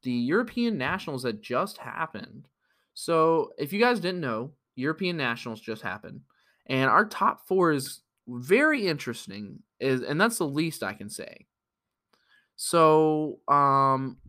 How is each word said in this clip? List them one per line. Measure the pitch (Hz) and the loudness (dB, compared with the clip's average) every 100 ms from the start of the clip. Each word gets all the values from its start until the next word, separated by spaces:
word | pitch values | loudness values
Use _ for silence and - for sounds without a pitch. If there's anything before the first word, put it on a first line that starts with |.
the | 127 | -4
European | 120 120 202 - 240 233 180 | -2 2 0 0 -2 -2 0
Nationals | 131 185 - 131 | -2 -4 -6 -4
that | 123 107 | -4 -6
just | - 123 202 - | -4 -2 -2 -6
happened. | - - 160 98 - 139 - _ _ _ _ | -10 -8 -8 -10 -14 -18 -20 _ _ _ _
So, | - - 165 160 165 - - | -10 0 4 4 4 0 -4
if | 143 | -4
you | 202 | 2
guys | 240 233 | 2 2
didn't | 175 180 | -2 -4
know, | 139 110 139 _ _ | -4 -4 -6 _ _
European | - 139 160 185 170 | -6 -4 -2 -2 -2
Nationals | 127 117 123 110 | -2 -4 -8 -10
just | - 107 | -8 -8
happened, | 98 101 - 117 - _ _ _ - | -8 -10 -12 -18 -20 _ _ _ -4
and | 131 135 | 0 4
our | 156 | 4
top | 220 - - - - | 2 0 -2 -2 -2
four | 190 170 | 2 2
is | 143 135 - _ _ - | 2 -4 -12 _ _ -14
very | 123 127 226 311 285 190 | -6 2 4 4 2 -2
interesting, | 147 - 117 - 101 101 - _ - | -4 -6 -10 -10 -14 -14 -16 _ -4
is, | 135 127 | 0 0
and | - 151 | 0 0
that's | 226 226 | 0 0
the | 156 | -2
least | 143 160 - | -2 -4 -4
I | 98 | -8
can | - 101 | -8 -12
say. | - - - _ _ _ _ _ _ _ _ _ _ _ | -12 -14 -16 _ _ _ _ _ _ _ _ _ _ _
So, | - - 170 160 156 156 156 151 - - | -12 0 6 8 8 6 2 -2 -4 2
um, | 143 139 139 135 135 131 - | 4 4 4 4 2 -4 -10